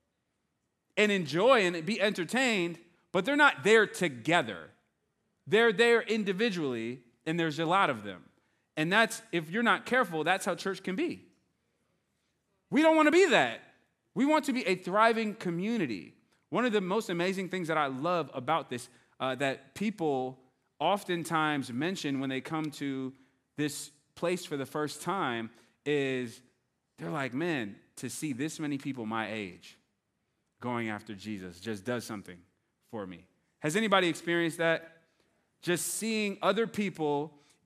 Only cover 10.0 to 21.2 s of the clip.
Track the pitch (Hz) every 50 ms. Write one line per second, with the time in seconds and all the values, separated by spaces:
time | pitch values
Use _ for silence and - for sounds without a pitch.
10 | 254 180 170 156 151 160 185 190 - 208 175 165 - 190 196 - - - 185 190
11 | 339 330 104 92 - _ _ _ _ _ _ _ _ _ _ _ _ _ _ _
12 | _ _ _ _ _ _ _ _ _ _ _ _ _ _ 170 262 311 320 320 320
13 | 311 302 294 349 392 349 233 175 139 120 113 - - - _ _ _ _ _ _
14 | _ _ _ 170 247 285 302 311 294 285 240 254 - 175 190 180 185 180 180 208
15 | 220 226 226 220 226 214 196 - - 180 170 170 185 214 240 233 175 127 110 90
16 | 71 55 - _ _ _ _ _ _ _ 143 190 240 247 208 214 190 175 190 226
17 | 214 - 180 170 170 190 202 185 196 165 - 185 175 151 165 156 151 139 135 131
18 | 143 170 180 175 151 131 - 139 123 135 156 160 143 - 127 123 - - - _
19 | _ _ _ _ 131 131 131 123 143 135 131 - - - _ - 196 220 208 -
20 | 165 156 139 131 127 131 131 - _ _ _ _ _ _ _ _ 147 165 196 202
21 | 196 - 175 170